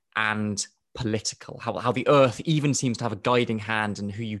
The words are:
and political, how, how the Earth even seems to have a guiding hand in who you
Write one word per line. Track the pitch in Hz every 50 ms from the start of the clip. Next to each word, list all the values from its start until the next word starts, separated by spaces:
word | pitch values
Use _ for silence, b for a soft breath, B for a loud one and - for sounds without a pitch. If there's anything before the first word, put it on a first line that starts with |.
| b _ -
and | 107 110 107 107 107 104 104 101 98 - - _ _ _ _ -
political, | - 120 107 110 107 - - - _ - - - -
how, | - 117 95
how | 90 110 123
the | - 127 - 131
Earth | 147 139 135 120 - - -
even | 165 156 151 143 147
seems | 123 - 139 123 110 -
to | 120
have | 110
a | 104
guiding | 95 - 123 123 123 120 117 113 107
hand | 104 110 110 107 107 104 98 98
in | 101 101
who | 98 117
you | 117 107 107